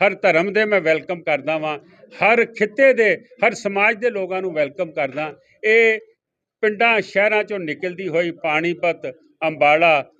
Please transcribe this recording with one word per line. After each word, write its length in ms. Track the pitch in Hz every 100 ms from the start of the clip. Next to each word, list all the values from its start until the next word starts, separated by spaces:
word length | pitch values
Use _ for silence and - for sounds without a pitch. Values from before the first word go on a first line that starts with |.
| 202
ਹਰ 80 |
ਧਰਮ 400 | 190 196 160 196
ਦੇ 120 | 196 214
ਮੈਂ 160 | 202
ਵੈਲਕਮ 400 | 156 160 135 175
ਕਰਦਾ 360 | 170 143 135 156
ਵਾਂ, 220 | 156 147 - _ - -
ਹਰ 220 | 190 233 226
ਖਿੱਤੇ 480 | - 208 214 269
ਦੇ, 240 | 233 214 160 - - 220
ਹਰ 80 |
ਸਮਾਜ 420 | 202 202 196 208 220
ਦੇ 140 | 240
ਲੋਕਾਂ 320 | 208 180 185
ਨੂੰ 120 | 190
ਵੈਲਕਮ 380 | 156 143 135 170
ਕਰਦਾ। 440 | 160 139 135 151 143 _ _
ਇਹ 360 | 214 226 226 220 - _ _ _ _ _
ਪਿੰਡਾਂ 400 | 220 208 233 220
ਸ਼ਹਿਰਾਂ 420 | 190 190 208 214
ਚੋਂ 160 | 208 202
ਨਿਕਲਦੀ 480 | 165 147 185 175 185
ਹੋਈ 240 | 160 175
ਪਾਣੀਪਤ, 840 | 165 165 151 170 170 175 160 139 127 _ -
ਅੰਬਾਲਾ 600 | 160 151 147 156 170 147 127 _